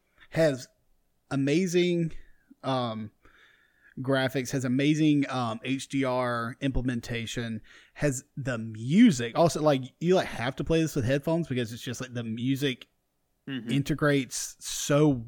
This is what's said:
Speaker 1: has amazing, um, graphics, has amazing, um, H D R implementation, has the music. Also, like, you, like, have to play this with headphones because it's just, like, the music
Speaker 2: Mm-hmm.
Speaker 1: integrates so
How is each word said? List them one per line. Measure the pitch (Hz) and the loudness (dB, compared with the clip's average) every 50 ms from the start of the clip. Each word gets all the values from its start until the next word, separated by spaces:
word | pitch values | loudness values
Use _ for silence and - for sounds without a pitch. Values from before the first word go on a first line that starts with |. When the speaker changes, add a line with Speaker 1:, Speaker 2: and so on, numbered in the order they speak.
| _ _ _ _ - _ | _ _ _ _ -20 _
Speaker 1:
has | - 160 165 151 135 120 - - _ _ _ _ _ _ _ _ _ _ _ _ | 0 2 2 2 2 -2 -6 -14 _ _ _ _ _ _ _ _ _ _ _ _
amazing, | 135 139 135 139 147 175 190 170 170 180 175 180 175 170 165 156 - - - - - _ _ _ - _ - | -2 0 2 2 2 2 2 2 2 2 2 2 2 0 0 -2 -4 -8 -14 -16 -20 _ _ _ -20 _ -4
um, | 135 135 127 123 117 110 110 107 104 - _ _ _ _ _ - _ _ _ _ _ _ _ _ - _ - | -2 -2 -2 -2 -4 -6 -8 -10 -12 -14 _ _ _ _ _ -20 _ _ _ _ _ _ _ _ -18 _ -6
graphics, | 127 135 135 131 131 127 - 139 123 - | -2 0 0 2 0 0 -2 -4 -4 -2
has | 143 135 131 | -4 -2 -2
amazing, | 127 127 139 139 151 156 151 156 151 147 143 139 - | 0 0 2 4 4 4 6 6 4 4 4 2 0
um, | 131 127 123 113 110 - - | -2 -2 -2 -2 -4 -6 -4
H | 131 135 135 - | -4 -4 -4 -4
D | - - 135 131 | -4 -2 -2 0
R | 127 127 127 127 120 120 117 117 117 131 - | 0 0 0 0 0 -2 -2 -4 -6 -6 -4
implementation, | 143 135 127 131 123 131 123 120 - - 120 117 113 - - 123 117 113 110 104 - - - - - _ _ | -4 -2 0 0 0 0 -2 -4 -6 -6 -6 -6 -6 -6 -6 -6 -6 -6 -8 -10 -12 -16 -20 -20 -20 _ _
has | - 147 147 127 131 - _ _ | -2 -2 -2 -2 -2 -8 _ _
the | 151 120 135 123 | -8 -6 -6 -6
music. | 113 113 113 107 110 117 131 160 214 254 233 139 123 117 117 - | -6 -6 -8 -10 -8 -2 2 6 8 8 8 6 4 -2 -2 2
Also, | 151 170 165 - 160 | 2 2 2 2 2
like, | 151 151 143 131 127 127 - _ | 2 2 2 2 -2 -8 -10 _
you, | 160 175 190 | 0 2 2
like, | 175 - | 2 2
have | - - - 117 135 - | -2 -4 -4 -4 -4 -4
to | - 143 | -4 -2
play | - 165 165 | 0 2 2
this | 160 151 - | 2 0 -2
with | 151 110 | -2 0
headphones | 127 139 147 - 165 165 170 160 | 0 0 0 0 0 -2 -2 -2
because | - 127 127 120 110 | -2 -2 -4 -4 -4
it's | 123 113 - | -6 -10 -10
just, | 127 113 - | -10 -10 -8
like, | 131 123 120 | -10 -8 -8
the | 120 113 | -6 -6
music | 113 110 120 120 131 135 127 143 135 123 - - - _ _ _ _ _ _ _ _ _ _ _ | -6 -4 -2 0 0 0 0 0 -2 -2 -4 -10 -20 _ _ _ _ _ _ _ _ _ _ _
Speaker 2:
Mm-hmm. | 139 135 123 107 113 | -10 -8 -8 -4 -2
Speaker 1:
integrates | 135 143 135 - 151 - 151 147 143 139 123 - - - - - - - | -2 0 0 0 -2 0 2 2 2 2 0 -2 -6 -8 -8 -10 -12 -14
so | - - - - - - 143 147 156 151 135 120 113 | -12 -10 -8 -6 -2 2 4 4 6 4 4 0 -4